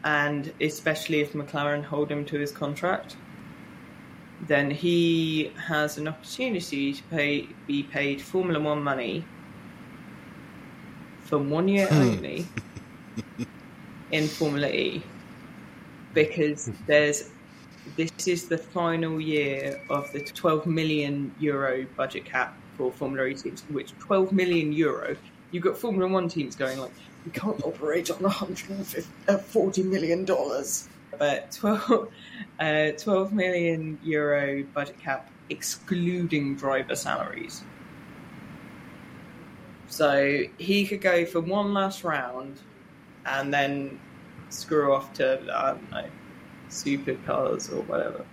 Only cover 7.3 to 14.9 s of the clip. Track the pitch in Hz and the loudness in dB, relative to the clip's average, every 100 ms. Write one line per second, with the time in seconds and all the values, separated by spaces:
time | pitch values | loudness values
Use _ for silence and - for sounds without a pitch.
7.3 | 143 - - - 143 143 143 143 139 - | 0 -2 -12 -2 -2 0 0 0 -2 -2
8.3 | 185 185 156 151 147 143 131 113 160 170 | 0 2 2 2 2 0 0 -2 -4 -6
9.3 | - - - - - - - - - - | -16 -16 -16 -16 -18 -18 -16 -16 -16 -16
10.3 | - - - - - - - - - - | -18 -18 -16 -18 -16 -16 -16 -18 -18 -2
11.3 | 151 139 151 190 196 196 151 127 101 71 | 0 2 2 4 6 6 8 6 4 -2
12.3 | - 175 - - - - - - - - | -6 -6 -8 -10 -16 -16 -18 -12 -12 -10
13.3 | - 120 - - - - - - 156 151 | -8 -8 -10 -20 -18 -18 -18 -2 0 0
14.3 | - 156 143 143 - - | 2 0 2 2 2 0